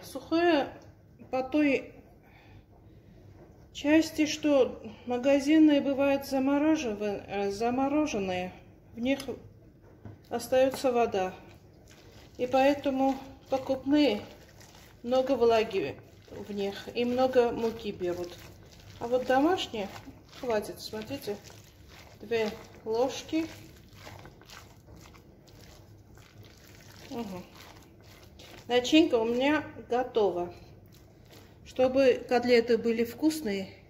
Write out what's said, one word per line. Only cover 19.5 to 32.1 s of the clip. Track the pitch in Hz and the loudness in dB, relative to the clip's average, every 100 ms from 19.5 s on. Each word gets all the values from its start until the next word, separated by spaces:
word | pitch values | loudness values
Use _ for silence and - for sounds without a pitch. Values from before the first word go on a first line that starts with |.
| 370 - 220 196 - - - - - | 2 -2 -6 -8 -10 -18 -20 -20 -10
хватит, | 247 214 202 - | -4 -4 -4 -10
смотрите, | - 214 214 277 - 208 - - - - - - - - | -12 -12 -10 -10 -8 -10 -14 -20 -20 -20 -20 -20 -20 -20
две | 208 226 214 - - - 220 | -6 -2 -2 -6 -16 -14 -6
ложки. | 226 262 - - 320 330 - - - - - - - - - - - - - - - - - - - - - - - - - - - - - - - - - - - - | -2 -2 -4 -6 -4 -4 -10 -20 -20 -20 -20 -20 -20 -20 -20 -20 -20 -20 -20 -20 -20 -20 -20 -20 -20 -20 -20 -20 -20 -20 -20 -20 -20 -20 -20 -20 -20 -20 -20 -20 -20 -14
Мгм. | 247 208 180 - - - - - - - - - - - - - | -12 -10 -12 -16 -20 -20 -20 -20 -20 -20 -20 -20 -20 -20 -18 -2
Начинка | 247 247 311 320 233 | 0 4 4 6 2
у | 226 | 0
меня | 240 277 302 294 - 226 | 0 0 0 -4 -14 -4
готова. | 240 254 233 202 175 175 - - - - - - - - - - - - | -4 0 0 0 0 -6 -12 -20 -20 -20 -20 -20 -20 -20 -20 -20 -20 -10
Чтобы | - 254 262 269 | 0 2 4 4